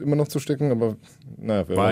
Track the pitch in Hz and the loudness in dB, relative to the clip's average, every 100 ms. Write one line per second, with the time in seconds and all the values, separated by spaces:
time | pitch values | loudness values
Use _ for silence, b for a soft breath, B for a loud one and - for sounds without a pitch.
0 | 143 147 143 147 135 139 147 117 117 107 | -2 0 0 -2 -4 0 0 2 0 -2
1 | B B - - 107 104 87 95 104 | B B -20 -10 -2 0 0 2 4